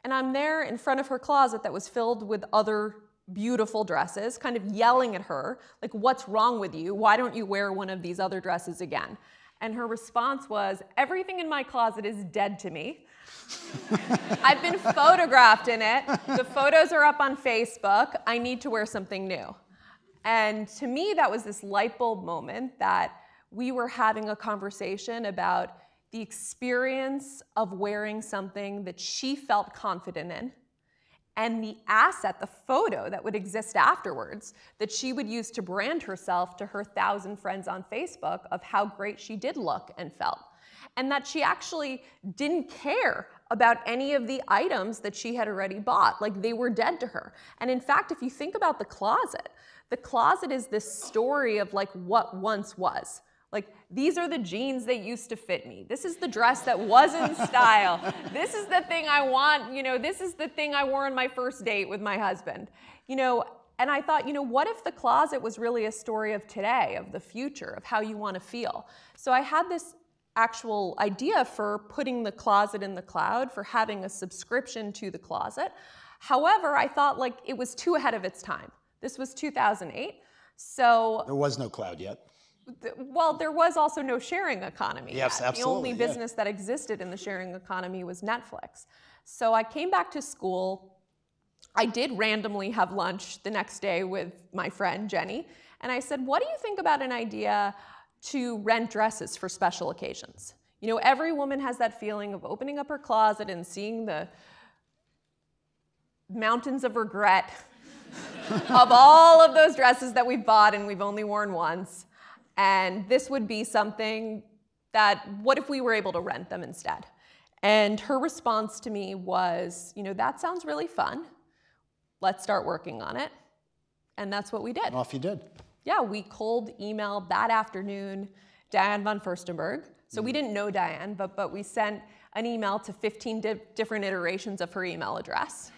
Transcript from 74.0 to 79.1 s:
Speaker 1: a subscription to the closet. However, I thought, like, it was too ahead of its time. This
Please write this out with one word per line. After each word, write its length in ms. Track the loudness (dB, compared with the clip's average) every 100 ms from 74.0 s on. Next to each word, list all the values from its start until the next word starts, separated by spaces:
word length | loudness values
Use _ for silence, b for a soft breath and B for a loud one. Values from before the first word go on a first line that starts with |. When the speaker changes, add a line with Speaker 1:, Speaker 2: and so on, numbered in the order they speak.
Speaker 1:
a 60 | -8
subscription 800 | -10 -12 -12 -4 -4 -4 -10 -10
to 180 | -10 -12
the 80 | -12
closet. 540 | -8 -6 -6 -4 -6 B B B B B
However, 580 | 0 2 6 4 4 2
I 100 | 2
thought, 320 | 2 0 2
like, 200 | -4 -6 -10
it 100 | -8
was 180 | -8
too 200 | -4 0
ahead 180 | 0 0
of 140 | -2 -6
its 160 | -10
time. 280 | -12 -12 -12 _ _ _
This 160 | -12